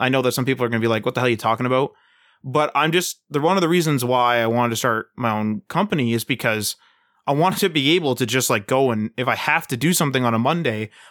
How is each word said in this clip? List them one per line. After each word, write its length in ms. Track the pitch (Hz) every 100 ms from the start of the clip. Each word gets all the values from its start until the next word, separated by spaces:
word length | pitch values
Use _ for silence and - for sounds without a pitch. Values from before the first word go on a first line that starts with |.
I 80 | 127
know 140 | 135
that 100 | 127
some 140 | 127 127
people 180 | 127
are 40 | 120
gonna 100 | 117
be 60 | 113
like, 180 | 110
"What 100 | 123
the 60 | 123
hell 60 | 123
are 40 |
you 60 | 110
talking 300 | 113 113 127
about?" 260 | 127 143 _ _ _ _ _
But 280 | 135 147 151
I'm 160 | 139 156
just, 300 | 175 175 - -
the, 120 | 147
one 160 | 160 190
of 40 |
the 80 | 165
reasons 360 | 180 156 139
why 340 | 123 127 120 120
I 80 | 113
wanted 240 | 117 120
to 60 | 110
start 320 | 127 110 - -
my 140 | 120
own 320 | 107 107 107 -
company 440 | 165 202 165 117
is 120 | 117
because 520 | - 127 120 110 101 - _ _ _ _ -
I 60 |
wanted 280 | 143 180 190
to 80 | 196
be 240 | 156 135
able 240 | 180 147 123
to 100 | 120
just, 240 | 127 -
like, 160 | 113 101
go 240 | 131 135
and 200 | 107 110 -
if 120 | 127
I 80 | 110
have 320 | - 160 -
to 80 | 123
do 160 | 151
something 320 | 180 147 131
on 100 | 123
a 60 | 113
Monday, 500 | 127 170 143 107 110 - -